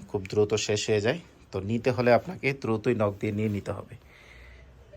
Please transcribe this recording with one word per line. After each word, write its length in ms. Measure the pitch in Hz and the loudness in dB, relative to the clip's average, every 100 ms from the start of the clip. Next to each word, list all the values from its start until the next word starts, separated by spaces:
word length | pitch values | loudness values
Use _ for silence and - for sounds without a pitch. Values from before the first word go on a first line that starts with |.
| - | -4
খুব 140 | - 92 | -8 -2
দ্রুত 200 | 104 104 | 2 2
শেষ 360 | 107 - 104 - | 2 0 -2 2
হয়ে 120 | 107 | 2
যায়। 180 | 107 170 - - - | 2 -2 -4 -20 -10
তো 100 | 95 | -6
নিতে 280 | 98 117 127 | -2 0 0
হলে 220 | 123 120 | 2 6
আপনাকে 400 | 113 - - 135 | 6 4 -6 -4
দ্রুতই 420 | 139 - 113 127 110 | -2 -2 0 0 2
নক 180 | 104 98 | 0 0
দিয়ে 140 | 107 | -4
নিয়ে 160 | 101 110 | -2 -2
নিতে 220 | 101 - | -2 -4
হবে। 240 | 98 - - - - - - - - - - - | -8 -10 -16 -20 -20 -20 -20 -20 -20 -20 -20 -20